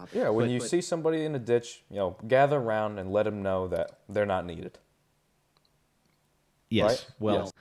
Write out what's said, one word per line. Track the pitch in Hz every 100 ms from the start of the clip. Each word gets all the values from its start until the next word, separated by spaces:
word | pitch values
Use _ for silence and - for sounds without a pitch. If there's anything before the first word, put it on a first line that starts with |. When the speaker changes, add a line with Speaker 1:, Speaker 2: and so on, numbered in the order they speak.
| 90
Speaker 1:
Yeah, | 220 -
when | 110 117
Speaker 2:
But, |
Speaker 1:
you | 123
Speaker 2:
but | -
Speaker 1:
see | 175
somebody | 175 170 160 160
in | 156
a | 143
ditch, | 113 120 120 - _
you | 101
know, | 95 87 110
gather | 127 139 143
around | 113 110 107 104
and | 95
let | 101 107
'em | 104
know | 98 95 92
that | 85 85 - -
they're | 104 101
not | 92 87
needed. | 82 85 - _ _ _ _ _ _ _ _ _ _ _ _ _ _ _ _ _ _ _
Speaker 2:
Yes. | 110 104
Speaker 1:
Right? | 131 - -
Speaker 2:
Well, | 107 98 92
Speaker 1:
Yes. | -